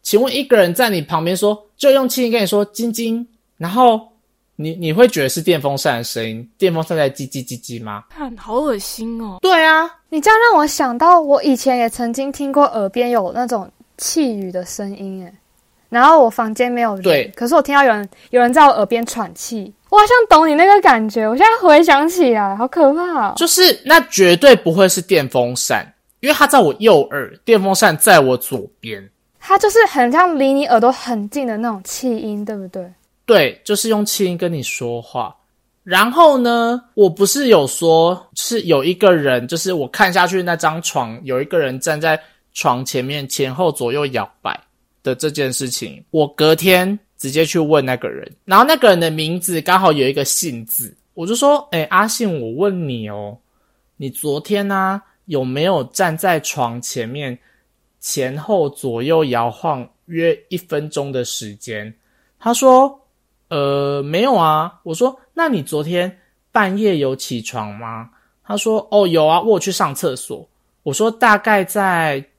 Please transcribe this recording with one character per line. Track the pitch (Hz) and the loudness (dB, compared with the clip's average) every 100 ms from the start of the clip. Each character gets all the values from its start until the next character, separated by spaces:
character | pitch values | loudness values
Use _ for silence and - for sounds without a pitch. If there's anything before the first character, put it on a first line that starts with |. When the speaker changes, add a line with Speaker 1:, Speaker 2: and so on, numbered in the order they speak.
Speaker 1:
请 | - 208 | 0 0
问 | 254 262 | 2 -2
一 | |
个 | 277 226 | 2 4
人 | 175 | 4
在 | 175 240 | 2 0
你 | 185 | 0
旁 | 147 165 | -2 -4
边 | 165 185 | -2 0
说， | 208 208 _ _ | 0 -2 _ _
就 | 285 | 2
用 | 269 254 | 4 2
气 | 254 240 | -2 -2
音 | |
跟 | 233 | -2
你 | 196 | 0
说 | 208 202 - | 0 -2 -4
“晶 | 233 | -6
晶”， | 226 226 233 240 _ _ _ | -6 -6 -6 -8 _ _ _
然 | 170 | -6
后 | 214 254 220 - _ _ _ _ - | 2 2 2 -6 _ _ _ _ -12
你， | 156 | -10
你 | 165 165 | -6 -4
会 | 160 240 | 4 2
觉 | 165 | 4
得 | 131 | -4
是 | - | -2
电 | 160 170 | 0 0
风 | 139 139 | -2 -2
扇 | 156 117 | -2 -2
的 | |
声 | 117 120 113 | -6 -8 -8
音， | 110 120 _ | -8 -16 _
电 | 190 | -2
风 | 165 | -2
扇 | 156 165 | -4 -2
在 | 139 | -2
叽 | - 135 | -2 -12
叽 | 135 131 | -10 -12
叽 | 120 | -14
叽 | - 117 | -12 -14
吗？ | 110 104 _ | -12 -14 _
Speaker 2:
看， | - 277 220 | -14 -14 -14
好 | - 233 | -6 -4
恶 | 302 214 | -2 -4
心 | - - 226 233 | -8 -12 -10 -10
哦。 | 220 185 | -12 -4
Speaker 1:
对 | 381 339 | 0 4
啊。 | 320 311 330 - _ | 4 2 0 -10 _
Speaker 3:
你 | 311 | -2
这 | 359 | 2
样 | 440 | 4
让 | 466 359 | 6 4
我 | 294 | 2
想 | - 262 240 | -2 -4 0
到， | 330 349 | 4 4
我 | 294 277 | 4 2
以 | 294 247 | 2 0
前 | 269 247 | 0 0
也 | 233 | -2
曾 | - 233 | -4 -6
经 | 240 269 | -6 -8
听 | 269 277 | -6 -2
过 | 277 285 | 2 2
耳 | 220 196 | 0 -4
边 | 240 247 | -2 0
有 | 240 185 | 0 -2
那 | 226 247 | -6 -6
种 | 233 185 _ _ _ | -6 -8 _ _ _
气 | - 330 269 | -6 -2 -2
语 | 208 185 | -4 -8
的 | 180 | -8
声 | 180 - 202 196 | -10 -12 -12 -10
音 | 196 190 | -12 -14
耶， | 180 196 _ _ _ _ _ | -16 _ _ _ _ _ _
然 | 240 277 | 4 6
后 | 330 | 8
我 | 233 | 6
房 | - 220 | 2 -6
间 | 220 247 | -2 -2
没 | 240 | 0
有 | 233 | -2
人， | 196 | -2
Speaker 1:
对。 | 185 147 117 - | 0 0 0 -8
Speaker 3:
可 | 240 | 0
是 | 311 | 2
我 | |
听 | 277 285 | 2 2
到 | |
有 | 269 | 4
人， | 208 202 _ _ | 2 -4 _ _
有 | 247 | 2
人 | 240 | 4
在 | 269 285 | 6 6
我 | |
耳 | 220 202 | 6 0
边 | 233 233 | -2 -4
喘 | 240 190 175 | -8 -10 -12
气， | - 226 196 _ _ | -12 -10 -12 _ _
我 | 415 | 4
好 | 415 | 6
像 | 494 440 | 4 6
懂 | 311 320 | 6 6
你 | |
那 | 294 370 | 4 6
个 | 403 | 8
感 | 370 240 220 | 6 2 0
觉， | 233 214 | -2 -2
我 | 247 | 4
现 | 427 | 4
在 | 453 359 | 6 6
回 | 294 | 6
想 | 339 285 311 | 6 4 2
起 | 359 277 | 2 2
来， | 214 202 196 | 2 -2 -4
好 | 254 | -4
可 | 339 285 | 2 2
怕 | 311 359 311 202 | 2 -4 -4 -4
哦。 | - | -2
Speaker 1:
就 | 330 | 0
是， | 359 359 - | 4 2 2
那 | 262 320 - | 4 4 4
绝 | - 180 175 | 2 4 6
对 | 285 220 | 6 6
不 | - | 4
会 | 165 190 | 2 2
是 | 185 | 2
电 | 175 175 131 | 0 0 2
风 | 131 120 | -2 -2
扇， | 123 - 110 - _ _ _ | -4 -4 -4 -6 _ _ _
因 | 262 | -2
为 | 302 | 0
它 | 294 | 4
在 | 285 | 4
我 | 165 131 | 4 2
右 | 220 165 135 | 4 4 4
耳， | 143 127 - | -6 -10 -10
电 | - 220 | 2 2
风 | 196 190 | 4 2
扇 | 185 156 | 2 2
在 | - 175 | 4 6
我 | 131 127 | 6 0
左 | - 123 101 _ | -4 -10 -12 _
边。 | 113 101 98 _ _ _ | -14 -14 -16 _ _ _
Speaker 3:
它 | - 392 | -2 0
就 | 415 | 4
是 | 440 427 | 4 2
很 | 285 240 | 2 0
像 | 302 359 302 | 2 2 2
离 | 269 | 0
你 | 277 294 | 0 2
耳 | 233 | 2
朵 | 240 | 2
很 | 254 - 226 208 | 0 -6 -8 -6
近 | 285 254 | -8 -6
的 | 214 | -6
那 | 233 | -8
种 | 202 | -8
气 | 190 - 262 220 | -12 -8 -6 -6
音， | 214 208 208 | -6 -10 -10
对 | 208 | -12
不 | 185 | -12
对？ | 190 180 180 _ _ - | -14 -16 _ _ _ 0
Speaker 1:
对， | 208 131 - - | 2 2 -4 -6
就 | 208 | -4
是 | 226 | -2
用 | 214 208 | -2 -2
气 | - 190 | -2 -4
音 | 170 | -2
跟 | 180 | -6
你 | 165 | -6
说 | 120 - 120 117 | -8 -8 -8 -8
话。 | 117 127 107 _ _ _ _ _ | -8 -8 -8 _ _ _ _ _
然 | 190 180 220 | -2 0 0
后 | 294 330 269 | 6 6 6
呢， | 240 233 233 240 _ - | 0 0 0 -4 _ 2
我 | 196 | 2
不 | 165 196 | 4 0
是 | 277 269 | 0 4
有 | 190 135 | 4 4
说， | - 165 160 165 180 _ | -2 2 4 4 0 _
是 | - - 233 | -12 -6 -6
有 | 165 143 | 0 0
一 | 147 | 0
个 | 180 202 170 | 2 4 4
人， | 143 127 123 | 0 -2 -4
就 | 165 | -6
是 | 185 | -4
我 | 175 123 | -4 -6
看 | - 190 | -2 0
下 | 180 180 | 2 0
去 | 185 | -2
那 | 175 170 | -4 -2
张 | 165 160 | -2 -4
床， | - 147 113 117 | -6 -6 -6 -10
有 | 139 127 | -6 -6
一 | 143 | -2
个 | 175 | -2
人 | 139 131 | -2 -4
站 | 165 151 | -6 -4
在 | 160 156 _ _ _ | -2 -4 _ _ _
床 | - 156 123 | -4 -2 -2
前 | 131 135 127 | -4 -6 -6
面 | 147 135 | -8 -8
前 | - 135 | -6 -6
后 | 131 180 | -2 -4
左 | 139 120 | -2 -6
右 | 139 143 | -4 -4
摇 | 120 98 _ | -6 -8 _
摆 | - - _ _ _ _ | -12 -12 _ _ _ _
的 | - | -6
这 | 131 156 | -4 -6
件 | 151 135 | -4 -6
事 | 123 131 | -6 -8
情， | 120 104 69 _ | -10 -12 -16 _
我 | 156 143 | -2 -2
隔 | - 156 160 | 0 2 2
天 | 185 180 185 208 _ _ | 4 2 0 -6 _ _
直 | 135 | -6
接 | 147 156 | -2 0
去 | 175 | 0
问 | 151 156 131 | 2 2 0
那 | 123 | -6
个 | - | -6
人， | - - - - | -12 -16 -20 2
然 | 190 | 4
后 | 269 | 4
那 | 311 | 4
个 | 233 | 4
人 | 175 | 4
的 | 165 | 0
名 | 156 156 175 | -2 -4 -6
字 | 170 165 | -4 -4
刚 | 156 185 | 0 2
好 | 190 | 2
有 | 147 131 | 2 0
一 | |
个 | 139 135 | 0 -4
姓 | - 170 120 113 | -4 -6 -8 -8
字， | - 117 _ _ | -8 -10 _ _
我 | - 170 | -12 -6
就 | 240 | 0
说 | 277 285 294 | 2 2 -2
：“哎， | 170 151 | -6 0
阿 | 185 214 | 0 0
信， | - 220 160 | -2 -4 -4
我 | 113 | -8
问 | 123 202 185 156 | -4 -4 -4 -8
你 | 120 107 | -8 -10
哦， | 104 104 113 _ _ _ _ _ _ | -12 -14 -16 _ _ _ _ _ _
你 | 135 | -14
昨 | - 151 143 | -8 -6 -6
天 | - 202 202 | -4 -4 -2
啊， | 196 190 196 _ _ - | -2 -2 -6 _ _ -6
有 | 147 127 | -6 -4
没 | 131 170 | -2 -2
有 | 175 | -2
站 | 123 - 180 156 | -4 -4 -4 -2
在 | 190 160 | -2 -2
床 | - - 120 120 | -4 -6 -6 -6
前 | - 135 113 | -10 -10 -10
面 | 139 139 123 _ _ _ _ _ _ | -10 -12 -12 _ _ _ _ _ _
前 | - - 131 143 | -10 -6 -6 -8
后 | 151 202 147 | -4 -2 -2
左 | - 135 117 | -6 -8 -6
右 | 135 165 147 | 0 0 0
摇 | 120 117 | -2 -4
晃 | 110 170 139 120 _ _ | -4 -6 -6 -10 _ _
约 | 165 165 160 _ | -4 -2 -2 _
一 | 175 | -12
分 | - 151 151 | -6 -8 -6
钟 | 147 139 | -8 -6
的 | 131 | -6
时 | 120 - 107 104 | -8 -10 -14 -16
间？” | - 107 107 110 _ _ _ _ | -14 -12 -12 -20 _ _ _ _
他 | 226 | -4
说 | 240 262 254 269 277 _ _ _ _ _ | 2 4 4 4 -4 _ _ _ _ _
：“呃， | 156 143 139 139 143 | -4 -2 -2 -4 -6
没 | 143 165 | -4 -2
有 | 262 | 0
啊。” | 226 160 156 170 _ | 2 2 0 -2 _
我 | 170 | -12
说 | 160 254 262 _ | -2 -2 -4 _
：“那 | - 330 | -4 -2
你 | 214 | -2
昨 | 135 151 | -4 -6
天 | 151 175 185 180 _ _ _ | -4 -4 -4 -8 _ _ _
半 | - 196 196 | -2 -2 0
夜 | 214 170 | 0 0
有 | 135 135 | -2 -4
起 | - 120 | -8 -10
床 | 110 123 104 104 | -8 -10 -10 -12
吗？” | 117 113 113 _ _ _ | -14 -14 -18 _ _ _
他 | - 208 | -10 -6
说 | 226 220 - | -2 -4 0
：“哦， | 208 190 | 0 2
有 | 165 151 | 2 2
啊， | 165 | 2
我 | 214 | 2
有 | 208 | 0
去 | 196 | -2
上 | 180 170 | -4 -4
厕 | 139 165 127 | -2 -6 -6
所。” | - 113 - _ _ _ | -12 -16 -16 _ _ _
我 | - | -8
说 | 135 220 | -4 -4
：“大 | 226 240 208 | 0 0 2
概 | 220 208 | 2 -2
在 | 185 208 190 175 160 139 143 | -2 -4 -2 -2 -2 -6 -10